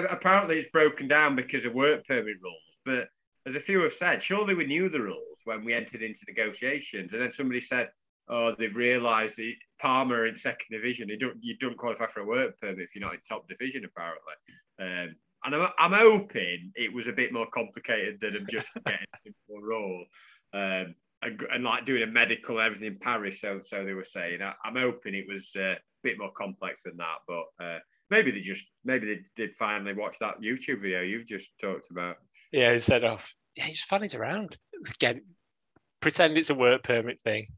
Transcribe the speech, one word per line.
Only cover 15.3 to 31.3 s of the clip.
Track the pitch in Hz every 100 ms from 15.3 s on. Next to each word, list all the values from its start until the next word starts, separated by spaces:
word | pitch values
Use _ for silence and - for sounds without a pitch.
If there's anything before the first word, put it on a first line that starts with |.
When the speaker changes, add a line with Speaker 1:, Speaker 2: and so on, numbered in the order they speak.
| _
Speaker 1:
and | 131 147
I'm, | 180 -
I'm | 170
hoping | 202 226 214 202 113 90 87 90 117
it | 113
was | 123 113
a |
bit | 117 123
more | 120 120
complicated | 120 110 - - 110 98 101
than | 107 101
I'm | 98
just | 113 - 117
<laughs> | -
getting | 101 98 -
a |
simple | 107 - - 104 104
role. | 113 101 90 87 - - - _
Um, | 101 98 92 87 82 _ _
and, | 117 104 -
and, | 123
like, | 123 120 117
doing | 127
a | 110
medical | 117 117 110 - 113
and | 113
everything | 101 107
in | 98
Paris, | 127 113 101 95
so, | 104 98
so | - 101 98
they |
were | 95
saying. | 92 98 85 87
I, | 98 - 110
I'm | 123
hoping | 127 120 107
it | 98 95
was, | 98 - 98
uh, | 95
a | 90 - _
bit | 131 101
more | 98
complex | - 101 95 92 -
than | 90 85
that, | 82 78 -
but, | 87 82 -
uh, | 87 82 - _ _
maybe | 214 196
they | 101
just, | 92 98 - _
maybe | 123 127 107
they | 98 95 -
did | 104 -
finally | 107 104 101
watch | 101 101 -
that | 107 -
YouTube | 110 131 - 120
video | 98 90
you've | 92 113
just | 117